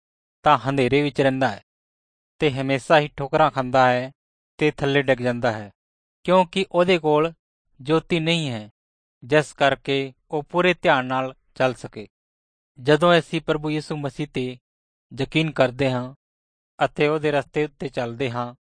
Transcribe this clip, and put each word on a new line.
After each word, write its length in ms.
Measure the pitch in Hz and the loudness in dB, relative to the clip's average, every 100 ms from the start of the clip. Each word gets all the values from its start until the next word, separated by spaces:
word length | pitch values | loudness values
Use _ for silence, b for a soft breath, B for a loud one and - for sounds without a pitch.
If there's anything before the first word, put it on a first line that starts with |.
| _ _ _ _ | _ _ _ _
ਤਾਂ 160 | 151 139 | 2 2
ਹਨੇਰੇ 440 | 123 139 123 139 | 2 0 2 2
ਵਿੱਚ 180 | 147 - | 0 0
ਰਹਿੰਦਾ 280 | 135 131 127 | 0 2 -2
ਹੈ 140 | 98 _ _ _ _ _ _ _ - | -4 _ _ _ _ _ _ _ -4
ਤੇ 120 | 151 | -2
ਹਮੇਸ਼ਾ 500 | 131 135 135 - 160 | -2 -2 -2 4 2
ਹੀ 80 | 147 | 2
ਠੋਕਰਾਂ 420 | - 139 151 151 | -6 -2 0 2
ਖਾਂਦਾ 400 | 139 127 131 127 | 0 0 2 4
ਹੈ 220 | 123 131 - _ _ _ - | 2 -4 -12 _ _ _ -2
ਤੇ 120 | 151 | -2
ਥੱਲੇ 320 | - 139 139 | 0 0 0
ਡਿੱਗ 160 | 135 127 | 2 0
ਜਾਂਦਾ 340 | 123 120 120 | -2 -2 -2
ਹੈ, 180 | 110 104 _ _ _ _ _ | -4 -8 _ _ _ _ _
ਕਿਉਂਕਿ 420 | - 185 175 190 190 | 0 2 2 -2 -2
ਉਹਦੇ 260 | 175 180 180 | 0 2 2
ਕੋਲ 340 | 151 151 165 160 _ _ _ - | 2 2 0 -4 _ _ _ -12
ਜੋਤੀ 400 | 131 160 - 170 | -2 0 0 -2
ਨਹੀਂ 300 | 160 170 147 | 0 -2 -2
ਹੈ, 200 | 113 104 _ _ _ _ _ | -6 -10 _ _ _ _ _
ਜਿਸ 280 | 120 151 143 | 0 0 0
ਕਰਕੇ 600 | - 139 135 - 139 135 - - | 0 0 0 -2 -4 -4 -10 -10
ਉਹ 120 | 156 | -8
ਪੂਰੇ 320 | 143 175 180 175 | -4 0 0 2
ਧਿਆਨ 240 | 175 139 127 | 2 2 0
ਨਾਲ 280 | 131 131 - _ | -4 -4 -10 _
ਚੱਲ 200 | - 131 | -2 -2
ਸਕੇ। 340 | 120 131 117 101 _ _ _ _ _ _ - | -2 -12 -16 -18 _ _ _ _ _ _ -6
ਜਦੋਂ 380 | 127 151 175 170 | 2 4 4 4
ਅਸੀਂ 220 | - 165 | 2 -6
ਪ੍ਰਭੂ 300 | 156 151 151 | -4 -4 -4
ਯਿਸੂ 260 | 151 - 151 | -6 -6 -8
ਮਸੀਹ 300 | 143 - 147 | -8 -8 -8
'ਤੇ 320 | 135 127 123 _ _ _ _ _ 123 | -6 -8 -10 _ _ _ _ _ -8
ਯਕੀਨ 300 | 135 156 160 | -4 -2 0
ਕਰਦੇ 400 | - 127 123 135 | 2 0 2 -2
ਹਾਂ 240 | 127 127 139 _ _ _ _ _ - | -2 -6 -14 _ _ _ _ _ -4
ਅਤੇ 240 | 143 - 147 | -4 0 0
ਉਹਦੇ 220 | 156 151 | 0 0
ਰਸਤੇ 340 | 143 135 156 | -2 -2 -4
ਉੱਤੇ 240 | 151 - 147 | -4 -6 -10
ਚੱਲਦੇ 420 | - 117 117 135 | -6 -6 -6 -6
ਹਾਂ, 240 | 120 120 123 _ | -6 -8 -10 _